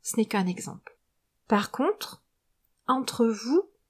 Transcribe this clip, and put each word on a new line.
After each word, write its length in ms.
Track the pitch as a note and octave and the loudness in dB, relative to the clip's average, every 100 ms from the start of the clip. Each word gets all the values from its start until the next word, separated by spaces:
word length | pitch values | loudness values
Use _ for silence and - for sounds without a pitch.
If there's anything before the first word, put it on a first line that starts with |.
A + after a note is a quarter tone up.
Ce 120 | - - | -4 -2
n'est 100 | G#3+ | 0
qu'un 200 | G#3 F3+ | 0 -2
exemple. 500 | F3+ - - - - _ _ _ _ - | -4 -10 -14 -18 -20 _ _ _ _ 0
Par 240 | G#3 G3 | 0 2
contre, 500 | - D4 G#4+ - - _ _ _ _ _ _ - | -2 -2 -2 -8 -14 _ _ _ _ _ _ -2
entre 380 | C4 C4 - A3+ | -2 -2 2 2
vous, 420 | G#3+ A3 D#4 G4+ _ _ | 2 2 2 2 _ _